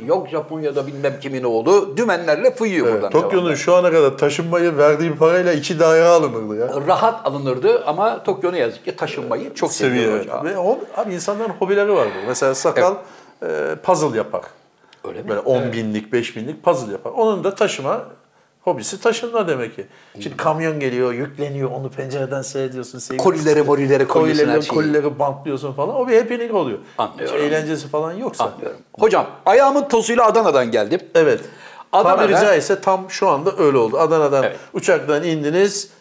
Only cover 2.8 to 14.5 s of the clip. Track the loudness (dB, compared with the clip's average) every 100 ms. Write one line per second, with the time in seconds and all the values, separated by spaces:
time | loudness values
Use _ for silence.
2.8 | 0 0 0 0 2 0 0 -2 2 4
3.8 | 4 4 4 2 0 0 -2 0 2 4
4.8 | 4 4 0 2 4 4 2 0 -2 2
5.8 | 4 6 6 4 2 -4 -6 -4 -4 -2
6.8 | 0 2 2 0 -4 -4 -4 0 2 2
7.8 | 0 -2 -2 -2 -4 -4 -2 -2 -2 -4
8.8 | -10 -8 -8 -6 -6 -6 -6 -6 -4 0
9.8 | 0 2 0 -2 -4 -6 -6 -2 -2 -2
10.8 | -4 -6 -6 -6 -6 -6 -6 -4 -2 0
11.8 | 2 2 0 -4 -6 -2 0 0 0 2
12.8 | 0 0 -10 -20 -20 -12 -6 -4 -4 -2
13.8 | 0 0 0 -2 -4 -8 -10